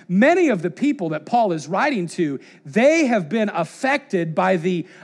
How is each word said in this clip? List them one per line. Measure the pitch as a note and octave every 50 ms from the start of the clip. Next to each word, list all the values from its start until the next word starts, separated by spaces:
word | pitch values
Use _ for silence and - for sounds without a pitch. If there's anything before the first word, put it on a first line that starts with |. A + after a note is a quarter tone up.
| - -
Many | F3 G3 A#3+ D4 F4 F#4+ F4 C#4+
of | A3 F3
the | D3+ F3+
people | - - - D4 C#4+ - F#3 D#3+
that | D#3 D3+ D3
Paul | - - A#3+ A3+ G3 E3+
is | D#3 C#3 D3
writing | F#3+ G3 C4 D4+ C#4+ G3+ F3 D#3
to, | - - E3+ D3 C#3 - - - - - -
they | D3 C#3 G#3+ B3 D4 D#4+ E4 D#4 A#3+
have | A#3+ G#3 E3 C#3+
been | G#3 A3+ G#3+ G#3
affected | - E3+ E3 - - - - C4 C#4+ - C#4+ - - F3+ E3+ D#3+ D#3
by | G3 F#3 F#3+ F#3+ F3
the, | D#3 F#3+ F3+ E3+ - - - -